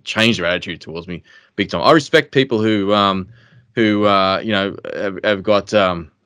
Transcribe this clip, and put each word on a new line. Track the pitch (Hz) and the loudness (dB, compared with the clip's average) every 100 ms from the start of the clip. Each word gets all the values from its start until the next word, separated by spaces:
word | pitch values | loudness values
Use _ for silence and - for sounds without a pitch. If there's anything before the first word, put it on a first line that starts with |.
changed | - 110 113 92 | -6 0 0 0
her | 85 | -2
attitude | 90 95 78 | -2 -6 -12
towards | - 82 85 | -12 -12 -10
me | 85 - - _ - | -12 -14 -20 _ -6
big | 95 | -4
time. | 87 | 0
I | 87 | 2
respect | 156 143 160 147 | 2 2 0 2
people | 139 131 110 | 0 0 0
who, | 110 107 98 | 2 0 2
um, | 104 101 95 92 - _ - _ | 2 2 0 -6 -14 _ -20 _
who, | 123 110 104 104 | 0 2 2 2
uh, | 98 95 92 | 4 2 0
you | 107 | -2
know, | 101 98 - - | -2 -2 -6 -10
have, | - 101 92 | -8 -6 -4
have | 104 98 | -2 0
got, | 92 104 - | 2 0 2
um, | 104 95 87 85 _ | 2 2 0 -8 _